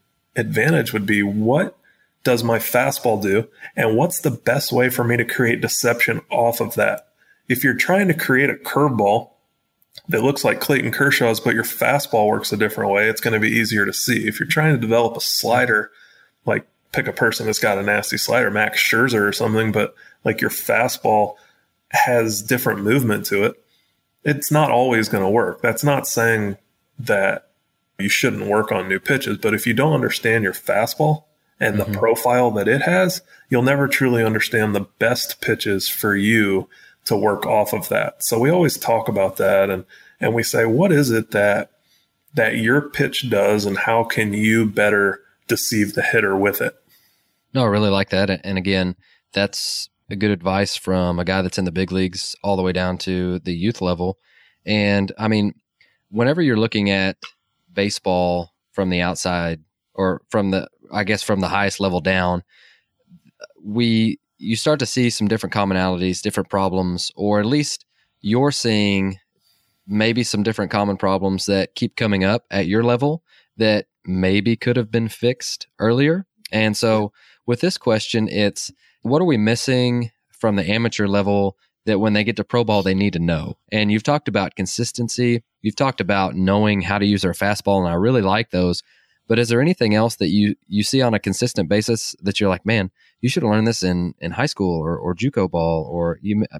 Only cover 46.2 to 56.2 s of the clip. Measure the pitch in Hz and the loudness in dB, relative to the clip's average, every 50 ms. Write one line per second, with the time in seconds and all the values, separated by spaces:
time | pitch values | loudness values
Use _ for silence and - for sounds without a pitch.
46.2 | 104 98 95 95 98 104 98 - - - - _ _ _ _ _ _ _ _ _ | 0 2 0 2 2 0 0 -2 -4 -6 -6 _ _ _ _ _ _ _ _ _
47.2 | _ _ _ _ _ _ - 131 127 110 101 104 107 104 98 98 98 - - 92 | _ _ _ _ _ _ -2 0 2 2 2 2 2 2 2 0 0 0 0 0
48.2 | 98 98 95 - - 98 98 95 90 98 98 95 92 90 90 - _ _ _ _ | 0 0 -2 -4 -4 -6 -6 -4 -2 0 0 0 0 -2 -4 -8 _ _ _ _
49.2 | _ _ - 98 101 101 - - - - - - - - _ _ _ _ 104 98 | _ _ -2 -2 -2 -2 -4 -8 -8 -8 -8 -8 -10 -12 _ _ _ _ -6 -2
50.2 | 104 104 104 87 82 95 92 98 101 95 - - - - 92 92 90 90 87 87 | 0 0 0 0 -2 -2 0 0 0 -2 -4 -8 -4 -2 0 0 0 0 -2 -2
51.2 | 90 87 95 95 92 92 - - 95 90 80 92 95 85 90 92 92 92 87 95 | -2 -2 0 0 -2 -2 -2 -2 -4 -2 -2 -4 -4 -2 -2 -2 -2 -2 -4 -8
52.2 | - - - - - 101 101 95 92 92 90 92 90 90 90 87 - - 92 90 | -10 -12 -12 -8 -4 -2 -2 0 -2 -2 -2 -2 -2 -2 -4 -6 -6 -4 -4 -2
53.2 | 90 90 90 90 78 92 87 85 87 110 117 - 95 90 87 82 90 92 95 - | -2 -4 -4 -6 -6 -6 -6 -2 -2 -4 -2 -2 -2 -2 -2 -2 -4 -6 -6 -8
54.2 | _ _ _ _ _ _ _ _ _ - 107 107 104 101 101 101 98 95 - - | _ _ _ _ _ _ _ _ _ -2 0 0 2 2 2 0 0 -2 -6 -4
55.2 | 107 110 110 107 101 104 - _ _ _ _ _ _ _ _ _ _ _ 98 107 | -2 0 0 0 0 -2 -4 _ _ _ _ _ _ _ _ _ _ _ -4 -2